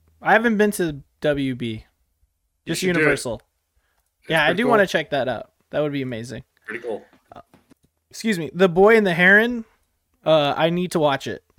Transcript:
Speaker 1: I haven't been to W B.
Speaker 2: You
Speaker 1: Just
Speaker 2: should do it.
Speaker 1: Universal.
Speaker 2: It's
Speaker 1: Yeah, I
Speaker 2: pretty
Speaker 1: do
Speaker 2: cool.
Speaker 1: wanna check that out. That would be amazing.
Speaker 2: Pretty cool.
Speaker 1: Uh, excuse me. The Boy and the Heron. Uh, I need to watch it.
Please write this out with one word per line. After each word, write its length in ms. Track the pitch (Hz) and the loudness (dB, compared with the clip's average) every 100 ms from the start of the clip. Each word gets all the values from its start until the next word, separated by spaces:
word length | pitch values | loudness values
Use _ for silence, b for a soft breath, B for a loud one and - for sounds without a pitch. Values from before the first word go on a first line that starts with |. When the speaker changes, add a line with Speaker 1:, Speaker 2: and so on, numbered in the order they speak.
| _ _ | _ _
Speaker 1:
I 120 | 156 | 0
haven't 240 | 220 233 208 | 2 2 2
been 140 | 208 | 0
to 300 | 202 170 143 - _ | 0 -6 -6 -16 _
W 340 | 151 143 135 123 | -2 -2 -4 -6
B. 300 | 117 110 - _ _ _ _ _ _ _ - | -8 -8 -14 _ _ _ _ _ _ _ -10
Speaker 2:
You 60 | |
Speaker 1:
Just 100 | 165 | -4
Speaker 2:
should 40 | 185 | -2
do 60 | 170 | 2
it. 40 | |
Speaker 1:
Universal. 380 | 151 139 123 110 _ _ _ _ _ _ _ _ | 2 0 -4 -10 _ _ _ _ _ _ _ _
Speaker 2:
It's 80 | - | -4
Speaker 1:
Yeah, 140 | 160 | 0
I 40 | 151 | 0
Speaker 2:
pretty 100 | 175 | 0
Speaker 1:
do 60 | |
Speaker 2:
cool. 80 | 247 | 2
Speaker 1:
wanna 160 | 220 185 | 2 2
check 220 | 170 147 | 0 -2
that 180 | 139 123 | -4 -4
out. 240 | 107 - _ _ | -6 -10 _ _
That 100 | 147 | -4
would 100 | 151 | -4
be 100 | 143 | -4
amazing. 420 | 127 113 120 120 - _ - | -8 -10 -12 -16 -18 _ -14
Speaker 2:
Pretty 160 | 113 | -12
cool. 220 | 117 107 - _ _ - | -10 -10 -12 _ _ -20
Speaker 1:
Uh, 60 | - _ _ _ _ _ _ | -20 _ _ _ _ _ _
excuse 300 | - 226 180 | -8 -4 -4
me. 100 | 147 | -4
The 160 | 170 185 | 0 2
Boy 260 | 165 202 226 | 6 6 6
and 100 | 196 | 2
the 80 | |
Heron. 520 | 165 180 208 233 240 - _ _ _ _ _ 156 | 2 6 6 4 -4 -12 _ _ _ _ _ 2
Uh, 280 | 156 143 - | 2 2 0
I 140 | 165 | 0
need 220 | 175 180 | 0 -2
to 60 | 175 | 0
watch 280 | 147 135 120 | 0 -2 -6
it. 160 | 90 _ | -12 _